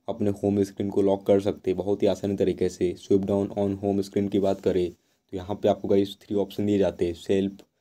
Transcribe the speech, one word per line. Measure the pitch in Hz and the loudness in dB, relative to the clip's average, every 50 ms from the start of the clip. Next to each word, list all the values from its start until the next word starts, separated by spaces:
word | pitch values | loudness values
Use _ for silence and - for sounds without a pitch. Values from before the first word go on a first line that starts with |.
| _ - | _ -10
अपने | 101 - 107 101 101 | -6 -2 -2 -2 -2
होम | - - 101 101 101 98 | 0 0 0 2 2 0
स्क्रीन | 98 - - 101 98 | 0 -2 -6 -6 -2
को | 95 101 98 | 0 2 2
लॉक | 98 98 98 - | 2 2 2 4
कर | 113 101 98 | 4 4 4
सकते | 98 104 82 - - 95 | 4 0 -2 -2 -2 -2
हैं | 90 | -2
बहुत | 90 90 101 101 104 107 | -2 -2 -2 -2 0 2
ही | |
आसानी | 98 92 - - 104 98 | 0 0 0 -2 -4 -2
तरीके | 92 95 92 87 87 92 90 | 0 0 0 0 0 -2 -4
से। | - - 95 87 - | -2 -2 -2 -2 -2
Swipe | - - - 101 98 95 | -6 -2 0 2 2 2
down | 98 101 98 101 98 - | 2 0 0 0 -2 -2
on | 104 101 98 98 95 101 | -2 -2 -2 -2 -2 -2
home | 101 98 98 98 | -2 -2 -2 -2
screen | 98 - 104 101 98 | -2 -2 -2 -2 0
की | 107 101 | 0 0
बात | 95 98 98 - | 2 0 0 0
करें, | - 98 90 92 90 87 | -2 0 0 0 -2 -2
तो | - - _ _ _ _ _ _ - | -4 -10 _ _ _ _ _ _ -12
यहाँ | 92 90 95 101 | -10 -8 -8 -8
पे | 98 - 104 | -2 0 0
आपको | 98 98 - 95 | 0 0 0 2
गाइस | 101 98 101 98 - - - | 2 2 2 0 -4 -12 -10
थ्री | - 107 | -6 -2
ऑप्शन | 101 95 95 - - 104 | -2 -2 -2 -4 -4 -2
दिए | 104 104 98 | 0 2 2
जाते | 98 87 87 - 92 | 2 2 0 0 -2
हैं, | 87 85 | -4 -4
सेल्फ, | - - - 101 98 98 98 98 - - _ _ _ | -6 -2 0 0 2 0 0 -4 -8 -16 _ _ _